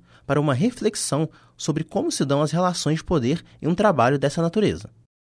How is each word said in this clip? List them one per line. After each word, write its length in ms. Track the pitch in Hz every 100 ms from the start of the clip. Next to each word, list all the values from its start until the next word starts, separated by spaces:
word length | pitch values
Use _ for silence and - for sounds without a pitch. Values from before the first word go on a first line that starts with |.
| _ - -
para 140 | 139
uma 140 | 147
reflexão 760 | 127 220 240 - - - 143 156 - _ -
sobre 260 | - 151
como 260 | 160 196 320
se 140 | -
dão 180 | 147 139
as 100 | 151
relações 480 | 160 180 175 147 156
de 40 |
poder 400 | - 165 117 170 - -
em 60 | 151
um 80 | 175
trabalho 420 | 208 151 117 143
dessa 240 | 143 156
natureza. 480 | 165 220 190 82 104 - _ _